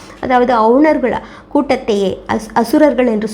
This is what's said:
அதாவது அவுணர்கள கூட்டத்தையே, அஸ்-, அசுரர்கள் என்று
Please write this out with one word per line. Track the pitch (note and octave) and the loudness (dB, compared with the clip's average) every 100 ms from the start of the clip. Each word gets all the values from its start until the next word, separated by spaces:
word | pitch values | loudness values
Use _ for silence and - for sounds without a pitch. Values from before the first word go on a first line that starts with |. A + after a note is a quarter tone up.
| - - | -20 -12
அதாவது | B3 B3 B3 A#3+ | -2 0 2 2
அவுணர்கள | A3 B3 D#4 D4+ A#3 - - - - | 2 4 4 2 -2 -6 -10 -18 -4
கூட்டத்தையே, | C#4+ C#4+ B3+ - G3+ F#3+ - - | -4 -2 -2 -2 -2 -2 -4 -6
அஸ்-, | G#3+ A3 | -6 -4
அசுரர்கள் | - A3+ D4+ D4+ A#3+ B3+ | -4 0 2 2 2 0
என்று | A3 G#3+ | -2 -4